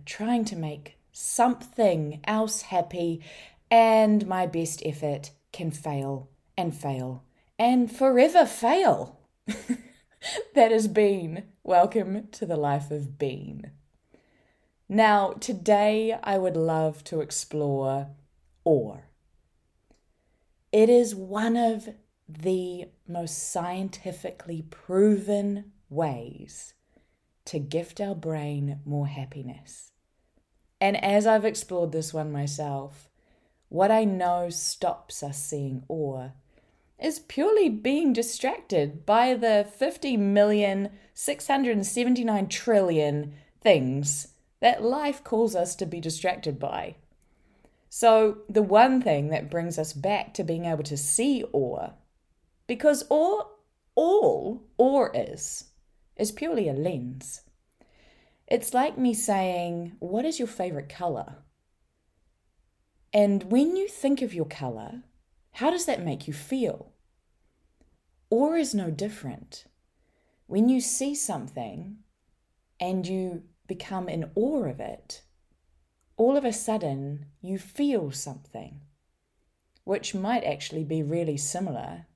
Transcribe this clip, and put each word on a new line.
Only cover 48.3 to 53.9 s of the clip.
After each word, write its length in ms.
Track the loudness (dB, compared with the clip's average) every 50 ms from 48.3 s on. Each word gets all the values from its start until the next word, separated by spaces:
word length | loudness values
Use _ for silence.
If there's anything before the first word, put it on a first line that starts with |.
| 0 -2 -6 0
the 140 | 2 2
one 400 | 4 6 8 8 8 8 6 4
thing 260 | 2 2 2 0 0 -2
that 220 | -2 -4 -4 -4
brings 280 | -4 -4 -4 -4 -4 -4
us 140 | -6 -6
back 420 | -6 -4 -2 -2 0 -2 -4 -6 -6
to 100 | -6 -4
being 200 | -4 -4 -4 -4
able 200 | -4 -4 -4 -4
to 120 | -6 -6
see 480 | -6 -2 -2 0 2 2 2 0 0 -2 -2
awe, 380 | -2 -2 -2 -2 -4 -6 -8 -10 -12 -16 _ _ _ _ _ _ _ _ _ _ _ _ _
because 380 | -8 -4 2 4 4 4 4 2 2
awe, 320 | 2 4 4 2 2 -2 -4 -8 -14 _ _ _ _ _ _ _